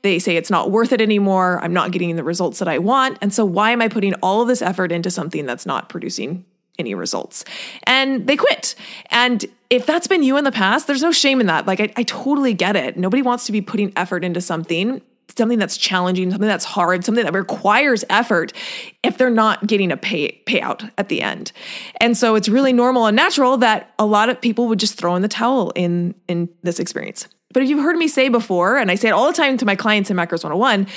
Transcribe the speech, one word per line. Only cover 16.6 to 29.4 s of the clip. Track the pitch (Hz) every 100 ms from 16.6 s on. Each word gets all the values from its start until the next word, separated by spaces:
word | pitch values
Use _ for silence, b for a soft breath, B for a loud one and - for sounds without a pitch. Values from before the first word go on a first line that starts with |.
| -
hard, | 202 175 180 180
something | 226
that | 185
requires | 190 185 220 202 220 285 220 -
effort | 208 240 175 - B B B B B
if | - -
they're | 254
not | 226 220 185 208
getting | 208 185
a | 143
pay, | - 175 147 - -
payout | - - - 214 -
at | 196
the | -
end. | 98 - - B B B B B
And | 233 240
so | 233
it's | 220 208
really | 240 269
normal | 247 247 254 220
and | 214
natural | 349 294 254 262
that | 233 208 - -
a |
lot | 214 208 220
of | 247
people | 240 220 233
would | 214
just | 214 -
throw | 175
in | 180
the | 208
towel | - 233 262 185
in, | - 175 175 175 - -
in | 175 170 _
this | 175 170
experience. | 180 - - - - _ _
But | 262
if | 269
you've | 294
heard | 285 339
me | 320
say | 277 262
before, | 233 220 180 180 269
and | 208
I |
say | 185 226
it |
all | 185 277
the |
time | 339